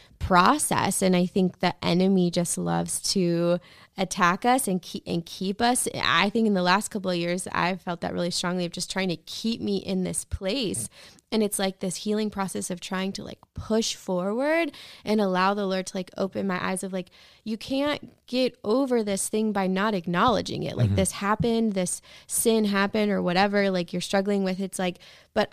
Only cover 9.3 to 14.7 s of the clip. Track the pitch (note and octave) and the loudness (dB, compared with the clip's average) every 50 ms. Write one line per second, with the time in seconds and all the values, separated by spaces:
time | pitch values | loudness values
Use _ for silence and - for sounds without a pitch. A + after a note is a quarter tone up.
9.3 | - - - A3+ A3+ - - G#3 G3+ F#3+ - - G3 F#3 F3+ F3 F3 - - - | -12 -6 -4 -4 -4 -2 -2 -2 -2 -2 -2 -2 -2 -2 -2 -2 -4 -6 -8 -6
10.3 | - - G3 F#3+ G#3+ C#4 A#3+ F3+ - - - - _ - - - - - _ - | -8 -6 -4 -2 -2 -2 -2 -2 -2 -4 -6 -10 _ -18 -20 -20 -20 -20 _ -4
11.3 | B3+ A3 G#3+ G3+ - - G3 F#3+ F#3+ - - F#3 E3+ - - G#3+ G#3 G#3+ G#3+ G#3 | 0 0 0 0 0 0 -2 -2 -2 -4 -6 -6 -6 -4 -4 -2 -2 0 -2 -4
12.3 | - G3 F#3+ F#3 - G#3 F#3+ - F#3 F3 - - F#3+ F#3 F#3+ G3 G3 - - - | -4 -4 -6 -4 -4 -6 -6 -6 -8 -8 -8 -6 -4 -4 -4 -4 -4 -8 -10 -12
13.3 | - _ - _ - - - - A3 A3+ A3+ - - - - - F#3 F3 F3 G3 | -14 _ -18 _ -12 -12 -4 0 2 2 2 0 -4 -6 -4 -2 -2 -2 0 -2
14.3 | G#3 A#3+ C4+ D4 D#4+ E4 E4+ D#4 | -2 -2 0 0 2 2 0 -2